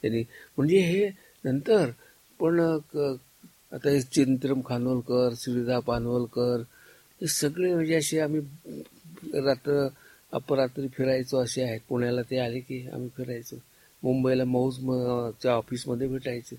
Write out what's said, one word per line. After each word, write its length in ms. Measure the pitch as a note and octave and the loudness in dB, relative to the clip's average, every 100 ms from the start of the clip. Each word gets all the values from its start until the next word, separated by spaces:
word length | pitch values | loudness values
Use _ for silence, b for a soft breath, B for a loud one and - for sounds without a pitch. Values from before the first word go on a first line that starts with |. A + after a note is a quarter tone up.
त्यांनी, 200 | G#2+ A2+ A#2 B B - | 0 -2 -4 B B -2
म्हणजे 220 | C#3+ F#3+ | 4 4
हे 320 | F3 F#3 G3+ F#3+ b b | 4 2 0 -2 b b
नंतर, 460 | - C3 - A3 C#3+ A#2 b b _ _ | -2 -2 4 4 4 -2 b b _ _
पण, 200 | E3 E3+ | 2 4
अ, 160 | E3 D#3+ | 2 0
क-, 400 | D3 D#3 C#3+ C3 _ _ - _ _ | -2 -2 -2 -2 _ _ -20 _ _
आता 180 | C3+ C#3+ | -4 2
हे 120 | C#3+ | 2
चिंतरम 580 | B2+ - C3+ C3 C3+ C3+ B2+ | 2 2 4 4 2 -2 0
खानोलकर, 680 | B2 B2 B2+ A#2 B2 B2 A#2+ | -2 0 -2 0 2 2 0
श्रीदा 420 | - B2 A#2+ B2 | -4 -2 0 0
पानवलकर, 840 | A#2 A#2+ A#2 B2 A#2+ A#2+ B2 A#2+ A#2+ B B B B _ | 0 -2 0 -2 -2 0 0 0 -4 B B B B _
हे 60 | E3+ | -4
सगळे 480 | - D3 D#3+ F3+ | 0 -2 0 0
म्हणजे 200 | F3 D#3+ | 2 2
असे 260 | E3 D3+ D#3+ | 0 2 0
आम्ही 200 | D3+ D#3 C#3+ D3 - C#3+ - - D#3+ F3 - D3+ | 0 -2 -4 -12 -16 -14 -16 -20 -20 -18 -6 -2
रात्र 480 | C3+ B2+ - C#3+ C#3 B2+ B B _ | 0 0 2 0 0 -4 B B _
अपरात्री 560 | - C3+ C#3 C3 C3 C3+ | -8 0 0 0 -2 -8
फिरायचो 500 | C3 C3+ C3 B2+ C3+ | -2 0 0 0 -2
असे 240 | A#2+ - | -2 -2
आहेत. 180 | B2+ A2 - | -2 -4 -4
पुण्याला 340 | B2 A#2+ B2 | -2 0 0
ते 160 | A#2 C3 | -2 -2
आले 220 | B2 A#2+ | -2 -4
की 280 | B2+ C3 B2 | -8 -10 -8
आम्ही 200 | - B2 | -8 -10
फिरायचो. 480 | B2 B2 B2 B2 B2 - b b _ | -8 -8 -8 -10 -16 -18 b b _
मुंबईला 420 | B2+ C3 B2+ B2+ | 0 2 4 2
मौज 340 | B2+ B2 C3 C3 | 2 2 0 -2
म-, 500 | C3 B2+ B2 B2 A#2+ A2 | -2 -2 0 -2 -4 -2
च्या 100 | C3 | 0
ऑफिसमध्ये 560 | A#2+ A2 B2 C3+ A#2+ C3 | 0 0 -8 -4 -4 -4
भेटायचे. 480 | C3 B2+ A#2+ A#2 | -4 -6 -8 -10